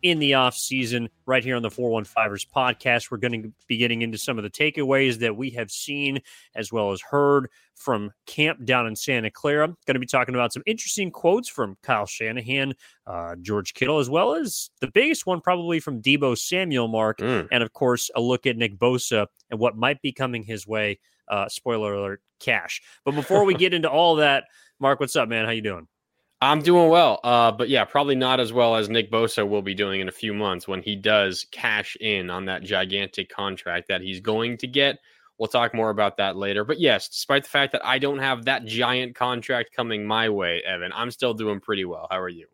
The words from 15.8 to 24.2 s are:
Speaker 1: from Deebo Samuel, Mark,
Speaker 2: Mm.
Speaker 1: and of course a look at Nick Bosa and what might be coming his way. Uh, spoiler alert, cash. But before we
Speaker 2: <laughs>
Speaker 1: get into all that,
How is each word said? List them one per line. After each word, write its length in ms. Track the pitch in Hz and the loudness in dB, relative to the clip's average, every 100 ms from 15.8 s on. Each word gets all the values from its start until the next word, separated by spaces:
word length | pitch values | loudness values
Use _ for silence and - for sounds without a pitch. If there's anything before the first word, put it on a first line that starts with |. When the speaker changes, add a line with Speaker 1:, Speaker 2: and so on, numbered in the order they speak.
Speaker 1:
from 200 | 151 123 | -2 -4
Deebo 380 | 107 143 139 117 | 0 2 2 0
Samuel, 480 | - 180 185 135 117 | -2 -2 0 0 0
Mark, 320 | 113 110 113 | 2 0 0
Speaker 2:
Mm. 300 | 117 120 - | -2 -2 0
Speaker 1:
and 140 | 123 | -2
of 80 | 113 | -2
course 400 | - 131 120 - | 0 0 0 -2
a 60 | - | -2
look 260 | 120 127 135 | 0 0 0
at 100 | 113 | 0
Nick 220 | 117 98 | -2 2
Bosa 480 | 123 127 - 113 101 _ _ | 2 2 0 0 0 _ _
and 80 | 110 | 0
what 180 | 117 110 | 0 2
might 240 | 120 143 | -2 -2
be 100 | 139 | -6
coming 320 | 131 135 120 | -6 -6 -6
his 240 | 104 110 104 | -8 -10 -6
way. 320 | 110 104 98 _ _ - | -2 -2 -4 _ _ -6
Uh, 200 | 101 101 | -4 -4
spoiler 440 | - 127 113 104 | -6 -4 -2 -2
alert, 300 | 101 98 101 _ _ | -4 -6 -8 _ _
cash. 420 | - 110 87 - - - | -2 -2 -2 -12 -14 -6
But 120 | - 147 | -4 -2
before 260 | 139 196 | 2 4
we 120 | 202 | 4
Speaker 2:
<laughs> 0 | |
Speaker 1:
get 200 | 170 180 | 4 2
into 160 | 175 160 | 2 2
all 240 | 143 175 | 4 4
that, 280 | 156 | 6